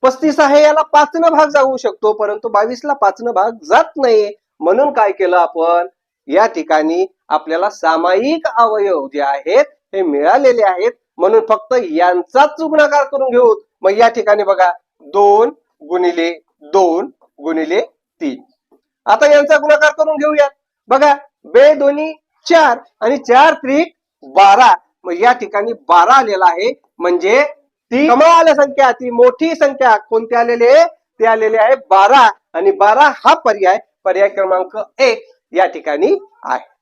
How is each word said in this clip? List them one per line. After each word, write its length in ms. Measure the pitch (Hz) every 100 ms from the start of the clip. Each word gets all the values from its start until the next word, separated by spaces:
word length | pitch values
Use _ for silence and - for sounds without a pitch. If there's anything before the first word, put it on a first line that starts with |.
पस्तीस 360 | 262 262 311 294
आहे, 220 | 285 285
याला 200 | 302 302
पाच 320 | 302 294 294 330
न 140 | 330
भाग 200 | 311 302
जाऊ 260 | 294 269 254
शकतो, 360 | 247 196 214
परंतु 360 | 214 208 208 233
बावीस 320 | 208 220 247
ला 100 | 294
पाच 280 | 277 202 190
न 100 | 233
भाग 260 | 208 208 233 156
जात 320 | 226 320 -
नाही. 340 | 262 220 208 208 _ _
म्हणून 340 | 156 208 285
काय 180 | 240 214
केलं 260 | 190 185 180
आपण? 500 | 165 165 165 175 175 _ _ _ -
या 180 | 156 220
ठिकाणी 580 | 196 151 156 156 170 190 _ _
आपल्याला 400 | 151 156 160 196
सामायिक 760 | - 160 160 175 185 254 320 311
अवयव 580 | 233 233 214 202 175 135
जे 80 | 143
आहेत 440 | 139 139 143 214 285 _ _
हे 80 | 190
मिळालेले 600 | 180 143 151 233 277 240
आहेत, 280 | 208 180 214 - _ _
म्हणून 280 | 190 220 220
फक्त 240 | 220 - 254 196
यांचाच 680 | 156 180 180 - 254 294 302
गुणाकार 420 | 320 302 294 285
करून 280 | 277 277 262
घेऊ. 220 | 240 240 214 _ _
मग 160 | 185 202
या 100 | 233
ठिकाणी 340 | 233 208 208
बघा, 280 | 196 190 180 175 _ _ -
दोन 440 | 190 202 202 240 302 _ _
गुणिले 500 | - 180 180 349 165 165 _ _
दोन 460 | 147 175 180 165 247 _ _ _
गुणिले 420 | 143 160 156 185 - _ _ _
तीन. 200 | 151 123 _ _ _ _ _ _ -
आता 260 | 220 294
यांचा 260 | 294 285 302
गुणाकार 340 | 294 302 302
करून 220 | 302 311 302
घेऊयात. 340 | 302 302 285 _ _ _ _
बघा, 240 | 262 294 285 285 _ -
बे 280 | 185 285 302
दोन्ही 380 | 277 285 311 311 _ _ -
चार 320 | 339 302 240 - _
आणि 160 | 226 269
चार 340 | - 240 311 302
त्रिक 380 | 262 277 330 _ _ _
बारा, 500 | 269 - 196 202 247 180 _ _ 165
मग 80 |
या 180 | 170 226
ठिकाणी 400 | 247 208 - 220 226 _
बारा 260 | 175 226
आलेला 320 | 269 233 196 185
आहे, 240 | 170 214 - _ _
म्हणजे 440 | 175 180 180 247 294 - _ _ _
ती 160 | 240 302
कमाल 460 | 247 311 330 330
संख्या, 380 | 285 285 277 269
ती 180 | 233 247
मोठी 440 | 240 247 247 320 330
संख्या 400 | 285 277 254 214
कोणती 360 | - 226 226 233
आलेली 320 | 233 240 233
आहे? 180 | 285 339
ती 400 | - _ _ 220
आलेली 320 | 220 220 220
आहे 180 | 220 262 -
बारा, 380 | 190 196 277 233 196 _
आणि 180 | 160 196
बारा 360 | 196 202 220 294 254
हा 180 | 240 320
पर्याय, 440 | 226 208 185 208 _ _ 196
पर्याय 240 | 185 196
क्रमांक 480 | 190 190 185 185 220 - _
एक 260 | 262 226 - _ _
या 120 | 339 180
ठिकाणी 480 | - - 147 202 381 - _
आहे. 260 | - 127 - _